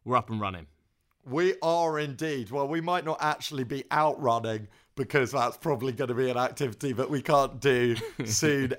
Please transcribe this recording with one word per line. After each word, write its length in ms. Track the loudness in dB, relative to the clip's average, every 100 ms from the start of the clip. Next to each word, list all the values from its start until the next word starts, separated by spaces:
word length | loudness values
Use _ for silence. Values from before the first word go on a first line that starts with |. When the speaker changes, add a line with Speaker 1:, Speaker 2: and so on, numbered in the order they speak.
Speaker 1:
We're 120 | 0 0
up 120 | 0
and 140 | -4
running. 240 | -4 -6 -14 _ _ _ _ _
Speaker 2:
We 300 | -6 0 2 2
are 360 | 0 2 2 0
indeed. 520 | -4 -4 -4 -4 -4
Well, 180 | -4 -2
we 140 | -2
might 240 | 0 -2 -2
not 120 | -2
actually 420 | -2 -2 -6 -6
be 200 | -4 -6 -2
out 300 | 2 2 2
running, 480 | 2 2 0 -6 -8 _ _
because 360 | -8 0 2 2
that's 260 | 2 0 -2
probably 360 | -2 -2 -2
gonna 220 | -2 -2
be 140 | 0 0
an 80 | 2
activity 560 | 0 -2 -6 -4 -4
that 160 | -2 -2
we 140 | -2
can't 380 | 4 4 4 2
do 340 | 4 6 4 2 -4
Speaker 1:
<laughs> 140 | -8
Speaker 2:
soon 500 | -4 2 2 2 0